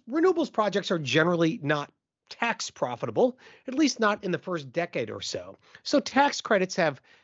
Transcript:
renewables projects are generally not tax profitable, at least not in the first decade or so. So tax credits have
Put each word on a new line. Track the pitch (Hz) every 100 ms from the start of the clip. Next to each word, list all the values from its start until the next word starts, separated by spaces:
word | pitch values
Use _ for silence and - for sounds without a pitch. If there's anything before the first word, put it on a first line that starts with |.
| -
renewables | 302 370 339 277
projects | - 208 185 -
are | 175
generally | 131 147 165 170 165 -
not | 139 151 143 _ _ _ -
tax | - 233 220 -
profitable, | - 127 120 123 117 247 - - - -
at | 262
least | 285 -
not | 214 208
in | 185
the | 165
first | 190 170 135
decade | 160 170 151 107
or | 104
so. | - - 90 - _ -
So | - 285
tax | - 262 285 -
credits | - 202 185 -
have | 160 135 _ _